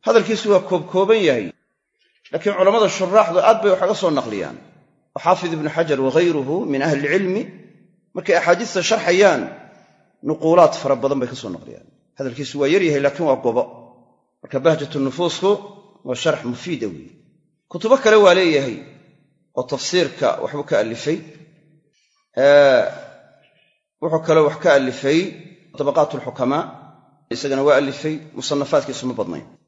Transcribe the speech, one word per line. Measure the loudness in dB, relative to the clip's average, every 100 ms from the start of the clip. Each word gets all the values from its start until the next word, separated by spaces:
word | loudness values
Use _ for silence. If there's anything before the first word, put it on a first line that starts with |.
Hadalkiisu | 4 2 2 -4 2
waa | 2
koob | 2 -4 -2
kooban | -2 2 4
yahay. | 4 0 -4 -12 _ _ _ _ _ _ _
Laakiin | -6 -4 2
culammada | 2 4 0
shuraaxdu | 0 0 2 2 2
aad | 2 2
bay | 2
wax | 2
uga | 0
soo | 0 -2
naqliyaan. | -2 -4 -8 -8 -12 -20 _ _ _ _ -6
Xaafid | 0 0 -2
ibn | -6 -4
Xajar | -4 -2 0
wa | 0
ghayruhu | 2 0 0 -4 -6 -4
min | -2
ahli | -2 -2 -2
ilmi, | -2 -2 -4 -6 -14 -20 _ _ _ _
markay | -12 0 0
axaadiista | 2 0 0 -4
sharxayaan, | -2 -2 0 4 4 2 -4 -12 -20 _ _ _ _ _
nuquulaad | -6 -4 2 6 6
fara | 4 -2 -2
badan | 0 -2
bay | -4
ka | -8
soo | -12
naqliyaan. | -12 -14 -20 _ _ _ _
Hadalkiisu | -10 -8 -10 -4
waa | 0
yar | 2
yahay, | 2 0
laakiin | 0 -2 -2
waa | 0
gobo. | 0 -2 -4 -10 -20 _ _ _ _ _
Marka | -10 -2
Bahjatu | 0 0 -4 -4
Nufuusku | -4 -4 -6 -2 0 -2 -4 -20 _ _
waa | -10 -4
sharax | -2 -2
mufiida | -6 -10 -8 -8 -8
weeye. | -10 -20 _ _ _ _ _ _
Kutubo | -8 0 2
kale | 6 6
waa | 8
leeyahay | 6 4 0 -2 -8 -14 -20 _ _ _ _ _ -8
oo |
tafsiirka | -6 -6 -2 -2 -2 -2 -2 -2
waxbuu | -6 -8
ka | -4 -2
alifay. | -2 -6 -6 -6 -8 -20 -20 _ _ _ _ _ _ _ _ 0
Ee, | 6 6 6 4 2 -6 -18 -20 _ _ _ _ _ _ _ _
wuxuu | -4 -4
kaloo | 2 4 4
wax | 2
ka | 2
alifay | 4 2 -4 0 0 -2 -10 -20 -20 _
Tabaqaatul | -4 -2 0 0 -2
Xukamaa, | -10 -4 -2 -2 -4 -14 -20 _ _ _ _
isagana | -8 -4 0
waa | 4 2
alifay, | 2 -6 -8 -8 -12
musannafaadkiisu | -12 -6 -4 0 -2 -2 -10 -8
ma |
badnayn. | -6 -8 -8 -14 _